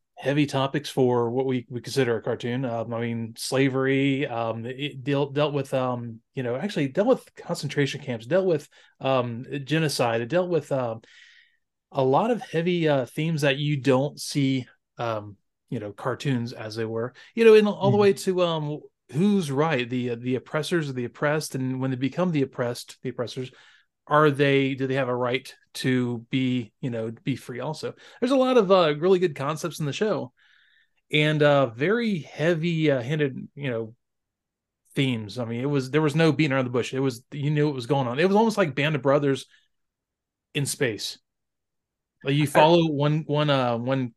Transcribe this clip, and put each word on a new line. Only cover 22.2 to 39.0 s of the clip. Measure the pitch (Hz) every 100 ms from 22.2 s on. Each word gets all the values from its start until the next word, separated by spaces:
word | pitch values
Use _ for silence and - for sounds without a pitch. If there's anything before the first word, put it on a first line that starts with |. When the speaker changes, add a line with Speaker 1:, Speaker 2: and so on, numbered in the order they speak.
| 185
Speaker 1:
the | 156
oppressed, | 131 - 120 120 - -
the | 131
oppressors, | 123 117 - 127 - - _ _ _ -
are | 151 151
they, | 135 143 139 131
do | 135 131
they |
have | 131 127
a |
right | 123 123 131 - - _
to | - 131 127 123 120 113
be, | 135 131 127 110 _
you | 135
know, | 117 113 113
be | - 123
free | - 120
also? | 135 156 120 - - -
There's | 247
a | 269
lot | 254 254
of, | 190
uh, | 190 165 151
really | 180 190
good | 175 139
concepts | 139 156 170 -
in | 151
the |
show | 131 214 151 127 - _ _ _ _ _ _ _
and, | 151 151 151
uh, | 147 143 131
very | 110 156 226 233 185
heavy, | 139 - 156 170 170 165 151
uh, | 135
handed, | 117 156 147 131 -
you | 139 139
know, | 113 113 120 _ _ _ _ _ _ _ _ _
themes. | - 135 117 107 107
I |
mean, | 113 117
it | 135
was, | 143 131
there | 143
was | 156 147
no | 165
beating | 131 156
around | 135
the | 127
bush. | 123 107
It | 131
was, | 135 113 -
you | 147 143
knew | 151 151
what | 135
was | 120
going | 139 123
on. | 127
It | 185
was | 202
almost | 226 208
like | 175
Band | 127 143
of | 151